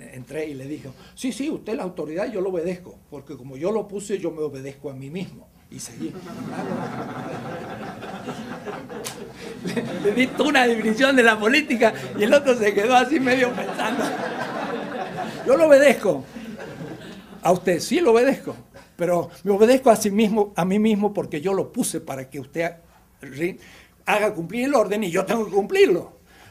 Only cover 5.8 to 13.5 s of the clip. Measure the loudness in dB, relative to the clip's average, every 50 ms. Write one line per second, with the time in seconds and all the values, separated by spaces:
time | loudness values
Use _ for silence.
5.8 | -14 -14 -12 -10 -10 -10 -10 -12 -14 -14 -12 -12 -10 -10 -8 -8 -6 -6 -6 -6
6.8 | -6 -8 -8 -10 -10 -10 -10 -10 -10 -10 -10 -10 -10 -10 -10 -10 -12 -12 -12 -12
7.8 | -12 -12 -12 -12 -14 -14 -14 -12 -12 -12 -12 -10 -12 -12 -12 -12 -10 -12 -12 -12
8.8 | -12 -12 -12 -10 -10 -10 -10 -10 -14 -16 -16 -16 -14 -14 -14 -10 -8 -6 -6 -4
9.8 | -6 -6 -8 -2 -2 0 2 2 0 0 2 0 0 2 4 4 4 4 2 2
10.8 | 0 0 2 4 2 4 6 6 6 6 4 4 2 2 4 2 2 0 2 4
11.8 | 4 4 2 0 -8 -8 -2 0 4 6 6 6 6 4 2 4 2 2 2 2
12.8 | 4 6 6 4 4 4 2 2 2 2 4 4 2 2